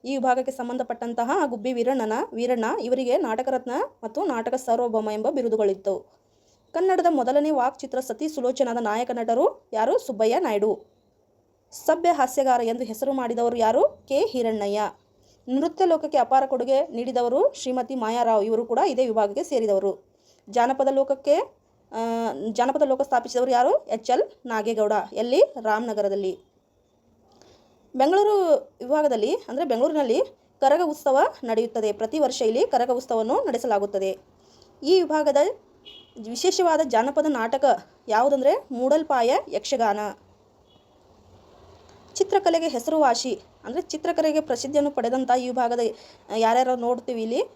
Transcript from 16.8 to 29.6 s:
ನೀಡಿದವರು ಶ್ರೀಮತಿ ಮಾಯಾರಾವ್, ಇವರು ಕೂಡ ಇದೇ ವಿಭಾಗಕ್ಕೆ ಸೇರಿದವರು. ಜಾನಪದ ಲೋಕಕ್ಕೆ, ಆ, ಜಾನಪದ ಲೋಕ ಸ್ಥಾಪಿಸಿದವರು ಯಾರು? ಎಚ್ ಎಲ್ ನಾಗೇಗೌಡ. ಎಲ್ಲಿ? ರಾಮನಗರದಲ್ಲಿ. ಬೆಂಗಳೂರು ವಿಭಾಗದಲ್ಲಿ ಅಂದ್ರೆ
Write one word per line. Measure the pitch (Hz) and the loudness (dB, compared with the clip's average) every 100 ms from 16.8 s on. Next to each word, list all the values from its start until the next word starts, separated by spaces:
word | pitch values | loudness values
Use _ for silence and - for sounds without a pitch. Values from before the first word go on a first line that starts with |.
| 302 | 0
ನೀಡಿದವರು | 233 247 247 240 262 523 | -4 -4 -2 0 2 2
ಶ್ರೀಮತಿ | - 262 254 240 | 0 -4 -4 -4
ಮಾಯಾರಾವ್, | 262 220 233 226 220 | -4 -2 0 2 2
ಇವರು | 208 226 | 2 -2
ಕೂಡ | 233 240 370 | 0 0 0
ಇದೇ | 233 254 | 2 0
ವಿಭಾಗಕ್ಕೆ | 220 202 240 | 2 0 -2
ಸೇರಿದವರು. | 349 262 220 196 196 - _ _ _ _ - | -2 -2 2 2 0 -4 _ _ _ _ -4
ಜಾನಪದ | 233 240 262 269 | 0 2 2 2
ಲೋಕಕ್ಕೆ, | 269 269 269 202 214 - _ _ _ _ | 2 0 -2 2 2 0 _ _ _ _
ಆ, | 220 226 226 233 135 214 | -6 -4 -2 -4 -4 -6
ಜಾನಪದ | 214 254 285 | 0 0 2
ಲೋಕ | 285 262 | 2 0
ಸ್ಥಾಪಿಸಿದವರು | 277 247 240 247 254 | 0 -2 0 -2 2
ಯಾರು? | 247 262 539 - | 2 4 2 -2
ಎಚ್ | 220 - | -6 0
ಎಲ್ | 262 - - 247 | 0 0 -6 -6
ನಾಗೇಗೌಡ. | 220 208 220 208 214 - | -4 -2 0 2 0 -2
ಎಲ್ಲಿ? | - 240 285 554 262 | -4 0 4 2 2
ರಾಮನಗರದಲ್ಲಿ. | 226 214 233 214 202 196 190 - _ _ _ _ _ _ _ _ _ _ _ _ _ _ _ 262 | -2 -2 -2 -2 -2 0 -4 -6 _ _ _ _ _ _ _ _ _ _ _ _ _ _ _ 0
ಬೆಂಗಳೂರು | 277 381 415 415 349 294 - _ | 2 4 4 2 4 2 0 _
ವಿಭಾಗದಲ್ಲಿ | 247 302 302 233 220 | -2 0 2 0 0
ಅಂದ್ರೆ | 381 - 254 | -2 -4 -6